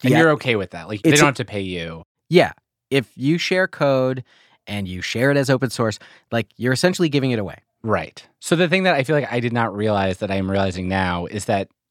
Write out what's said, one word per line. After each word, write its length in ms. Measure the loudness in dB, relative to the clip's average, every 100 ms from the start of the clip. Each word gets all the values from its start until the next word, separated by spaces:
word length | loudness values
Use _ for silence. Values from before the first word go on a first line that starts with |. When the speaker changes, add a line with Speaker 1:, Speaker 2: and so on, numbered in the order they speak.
Speaker 1:
And 80 | 2
Speaker 2:
yeah, 80 | 6
Speaker 1:
you're 120 | 4
okay 260 | 4 0 0
with 140 | -2
that. 180 | -10 -10
Like, 140 | 0
they 80 | 4
Speaker 2:
it's 100 | 6
Speaker 1:
don't 60 | 6
Speaker 2:
a 20 |
Speaker 1:
have 80 | 2
to 80 |
pay 160 | -6 -6
you. 420 | -6 -8 -8 -12 -18 _ 2
Speaker 2:
Yeah. 220 | 2 2 -2 _ _ _
If 220 | -4 -4
you 240 | -4 -2 -2
share 300 | 0 -2 -2
code 560 | -2 0 2 0 -4 -12 _ _ _ -10
and 200 | -8 -8
you 160 | -8
share 280 | -6 0 2
it 60 | 2
as 140 | 2
open 200 | 0 0
source, 280 | -2 -4 -4 -14 -20 _
like, 180 | -4 -4 -6
you're 160 | -2
essentially 360 | 0 0 2 0
giving 220 | 2 0
it 80 | -2
away. 200 | -4 -10 _ _
Speaker 1:
Right. 440 | -2 -2 -2 -14 -20 _
So 140 | -2
the 140 | 0 2
thing 160 | 2
that 100 | 2
I 80 | 2
feel 140 | 2 0
like 160 | 0
I 80 | -2
did 120 | -2
not 220 | 0 -2
realize 440 | -2 0 2 0 -2
that 120 | -4
I 60 | -2
am 140 | 0
realizing 380 | 0 0 -2 -4
now 380 | -2 -2 -4 -6
is 200 | -6 -2
that 220 | -2 -4 _ _